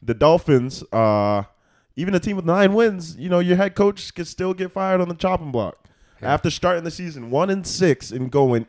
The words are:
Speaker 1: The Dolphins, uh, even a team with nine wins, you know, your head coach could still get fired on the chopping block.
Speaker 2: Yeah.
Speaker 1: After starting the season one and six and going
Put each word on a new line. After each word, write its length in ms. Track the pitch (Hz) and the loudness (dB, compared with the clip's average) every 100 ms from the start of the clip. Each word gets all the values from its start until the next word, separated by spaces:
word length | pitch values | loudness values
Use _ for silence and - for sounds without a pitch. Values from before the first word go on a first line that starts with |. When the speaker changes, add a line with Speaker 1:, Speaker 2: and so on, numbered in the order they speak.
Speaker 1:
The 120 | 110 110 | -6 2
Dolphins, 680 | 151 170 - 131 127 - - | 4 4 4 2 2 -8 -6
uh, 520 | 113 110 107 101 101 101 _ _ _ _ - | 0 2 4 2 0 -2 _ _ _ _ -8
even 200 | 180 180 | -2 -2
a 40 | |
team 160 | 214 190 | -2 -2
with 100 | 165 | 0
nine 280 | 185 196 | 4 4
wins, 420 | 214 226 185 165 120 | 4 2 0 -8 -10
you 120 | 175 | -2
know, 80 | 175 | 0
your 180 | 180 180 | 2 2
head 180 | 196 185 | 2 2
coach 380 | 202 202 - 175 | 0 0 -8 -12
could 120 | 165 | -12
still 260 | - 185 185 | -6 -6 -4
get 160 | 185 | -8
fired 300 | 196 190 185 | -6 0 0
on 60 | 175 | 0
the 40 | 165 | -2
chopping 360 | 185 175 151 | -2 -2 -4
block. 360 | 120 95 - _ _ _ _ | -4 -4 -8 _ _ _ _
Speaker 2:
Yeah. 120 | 117 | -2
Speaker 1:
After 160 | 151 170 | 0 -2
starting 340 | - 175 170 | -2 -2 -2
the 60 | 165 | -4
season 380 | - 175 143 117 | -10 -12 -12 -4
one 200 | 139 190 | 0 0
and 140 | 196 170 | -2 -4
six 420 | 110 180 127 - | 2 2 2 -2
and 220 | 127 127 | -8 -2
going 340 | 143 131 117 | 2 2 2